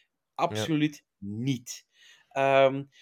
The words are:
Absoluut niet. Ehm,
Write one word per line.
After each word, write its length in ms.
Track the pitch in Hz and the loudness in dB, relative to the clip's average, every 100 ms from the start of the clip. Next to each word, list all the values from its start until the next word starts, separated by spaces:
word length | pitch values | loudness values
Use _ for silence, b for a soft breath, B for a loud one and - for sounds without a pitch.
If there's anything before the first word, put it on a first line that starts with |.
| b _ _ | b _ _
Absoluut 680 | - 170 107 107 151 151 151 _ - | -4 -2 -2 -2 0 0 -4 _ -16
niet. 680 | 98 110 131 123 - - _ b b b b | -12 -6 -4 -4 -6 -18 _ b b b b
Ehm, 560 | 139 135 135 135 139 139 b | -2 2 6 4 2 -10 b